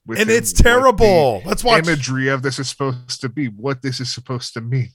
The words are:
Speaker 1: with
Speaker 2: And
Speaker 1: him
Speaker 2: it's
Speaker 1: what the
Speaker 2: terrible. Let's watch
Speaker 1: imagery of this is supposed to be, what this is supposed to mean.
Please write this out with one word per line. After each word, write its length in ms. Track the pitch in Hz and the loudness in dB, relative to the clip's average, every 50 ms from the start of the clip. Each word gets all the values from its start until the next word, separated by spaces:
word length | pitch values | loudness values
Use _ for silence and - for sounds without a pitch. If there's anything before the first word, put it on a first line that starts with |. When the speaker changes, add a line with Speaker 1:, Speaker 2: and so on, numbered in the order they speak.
| - | -12
Speaker 1:
with 140 | - - 196 | -8 -4 -4
Speaker 2:
And 100 | 220 214 | 0 0
Speaker 1:
him 60 | 226 | 0
Speaker 2:
it's 160 | 233 233 - | 0 0 0
Speaker 1:
what 60 | - - | 4 4
the 40 | |
Speaker 2:
terrible. 800 | - 240 240 254 269 262 220 180 233 208 185 165 143 127 107 90 - | 6 6 6 6 4 4 4 4 4 6 6 6 4 4 0 -2 -4
Let's 200 | 180 208 - - | -4 -4 -2 2
watch 240 | - - 160 160 170 | 2 2 4 4 2
Speaker 1:
imagery 400 | 156 147 123 127 131 131 131 135 | 0 -2 -2 -4 -4 -2 0 0
of 140 | 135 131 | 0 -2
this 180 | 127 139 123 - | -2 -4 -6 -6
is 80 | 131 - | -8 -8
supposed 520 | - - 139 135 123 123 - - - - | -6 -6 -4 -6 -6 -6 -10 -12 -12 -8
to 80 | - 127 | -8 -8
be, 180 | 110 151 139 117 | -6 -6 -6 -6
what 340 | 101 104 113 139 135 127 | -6 -6 -6 -6 -6 -6
this 160 | - 135 123 - | -6 -8 -8 -8
is 160 | 127 123 - | -8 -10 -10
supposed 400 | 120 - - 127 120 - - - | -10 -10 -10 -10 -8 -8 -10 -12
to 60 | 117 | -10
mean. 300 | 113 117 131 131 117 - | -6 -4 -2 -2 -4 -4